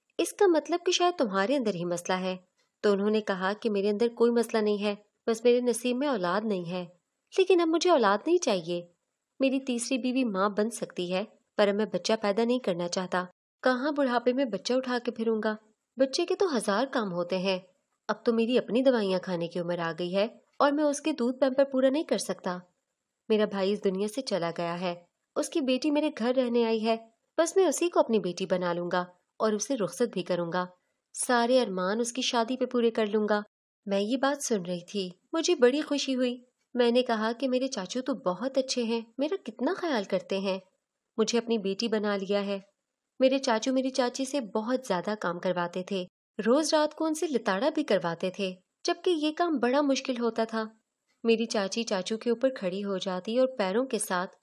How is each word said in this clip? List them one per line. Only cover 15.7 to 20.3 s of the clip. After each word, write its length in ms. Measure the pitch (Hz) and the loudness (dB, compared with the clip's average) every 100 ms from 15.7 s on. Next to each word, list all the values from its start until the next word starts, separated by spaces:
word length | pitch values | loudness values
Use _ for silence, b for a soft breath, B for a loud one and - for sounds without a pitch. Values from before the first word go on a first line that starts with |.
| _ _ - | _ _ 0
बच्चे 260 | 269 302 | 0 0
के 100 | 349 | 0
तो 140 | 370 381 | 0 0
हजार 380 | 240 208 202 269 | 0 0 0 0
काम 220 | 277 202 | -2 -2
होते 300 | 175 175 185 | -2 -2 -2
हैं। 280 | 190 185 - _ _ _ - | 0 -2 -4 _ _ _ -6
अब 140 | 208 240 | -2 0
तो 60 | |
मेरी 240 | 226 226 247 | 2 2 2
अपनी 260 | - 220 | 2 2
दवाइयाँ 380 | 269 240 196 185 | 4 4 2 0
खाने 280 | 185 175 170 | -2 -4 -4
की 120 | 180 | -4
उम्र 200 | 170 175 | -4 -2
आ 120 | 165 | -4
गई 180 | 165 180 | -4 -2
है 320 | 190 214 | 0 -2